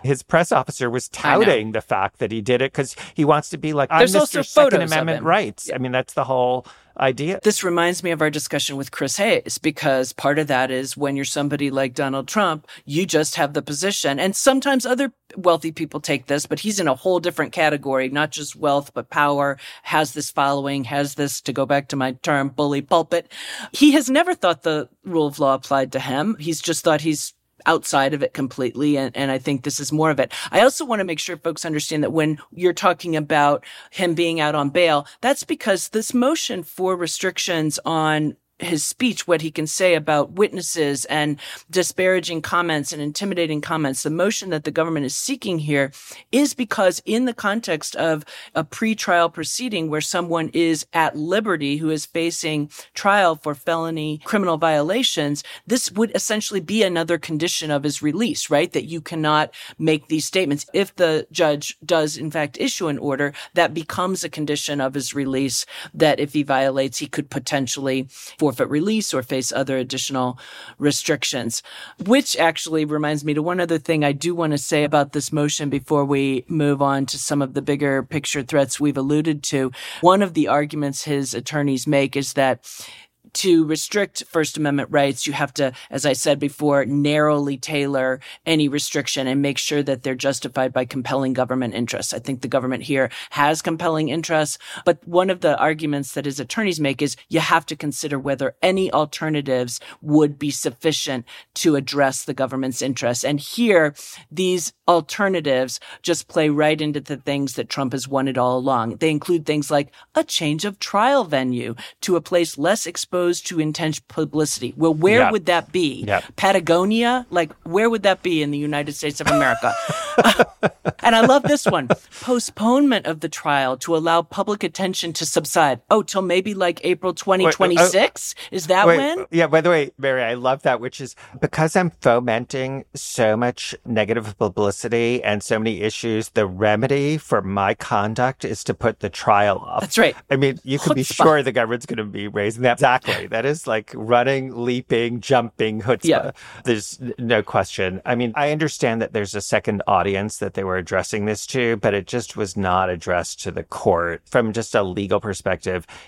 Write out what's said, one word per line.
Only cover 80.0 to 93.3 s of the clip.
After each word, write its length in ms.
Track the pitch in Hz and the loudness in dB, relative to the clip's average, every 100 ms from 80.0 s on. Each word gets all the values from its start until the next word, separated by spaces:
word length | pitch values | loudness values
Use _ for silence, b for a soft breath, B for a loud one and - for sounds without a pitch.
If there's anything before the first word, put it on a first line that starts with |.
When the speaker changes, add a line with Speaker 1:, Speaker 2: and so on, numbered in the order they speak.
Speaker 2:
One 200 | 175 196 | 6 6
of 120 | 196 | 4
the 140 | 160 117 | 0 2
arguments 560 | 143 147 151 143 135 | 2 0 -2 -4 -4
his 300 | - 139 131 | -2 -2 -2
attorneys 540 | 113 123 151 143 131 147 | -6 -4 -2 0 0 2
make 280 | 139 135 139 | 2 2 -2
is 180 | 135 | -2
that 340 | - 131 127 - B B B B _ _ | 2 2 0 -6 B B B B _ _
to 300 | - 190 165 | -4 4 4
restrict 640 | 151 156 - 208 196 - - | 4 -2 -2 -2 -2 -6 -4
First 320 | 165 151 156 | -2 -2 -2
Amendment 320 | 151 143 131 | -2 0 0
rights, 340 | 151 139 135 151 | 2 2 0 -6
you 60 | |
have 220 | 139 139 | -2 -4
to, 180 | - 135 123 B | -2 -4 -4 B
as 160 | 135 147 | -4 -2
I 60 | |
said 260 | 127 156 147 | 0 2 0
before, 460 | 143 - 147 143 | 0 -2 2 2
narrowly 720 | 131 143 147 151 151 147 143 135 | 2 2 2 4 4 2 0 -4
tailor 640 | - 151 143 139 131 131 B B - | -4 -2 0 0 0 -2 B B 0
any 220 | 160 147 | 2 2
restriction 580 | 143 - 147 131 143 131 | 0 -2 -4 -4 -4 -2
and 160 | 135 | 0
make 160 | 143 131 | 0 -2
sure 240 | - 147 | -2 -2
that 220 | 143 127 | 0 -2
they're 120 | 135 127 | -4 -2
justified 580 | 139 135 131 135 131 | -2 -2 -4 -2 -2
by 100 | 127 | 0
compelling 480 | 127 139 120 135 131 | -2 -4 -4 -2 -2
government 420 | 127 131 131 120 | -2 -2 -2 -4
interests. 400 | 110 120 110 - | -4 -4 -4 -6
I 60 | - | -8
think 220 | - 127 | -6 -8
the 80 | 131 | -2
government 340 | 135 127 131 | -2 -2 -4
here 260 | 131 135 120 B | -2 0 0 B
has 320 | B | B